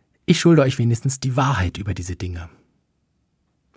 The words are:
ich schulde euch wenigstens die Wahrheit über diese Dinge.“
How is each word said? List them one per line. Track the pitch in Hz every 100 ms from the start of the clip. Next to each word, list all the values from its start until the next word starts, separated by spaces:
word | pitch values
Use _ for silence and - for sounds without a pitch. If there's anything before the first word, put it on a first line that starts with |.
| _ _ -
ich | -
schulde | 170 160
euch | 135 131
wenigstens | 117 117 135 -
die | 135 123
Wahrheit | 135 117 90 -
über | 98
diese | 92 87 85
Dinge.“ | 90 85 82 - _ _ _ _ _ _ _ _ _ _ _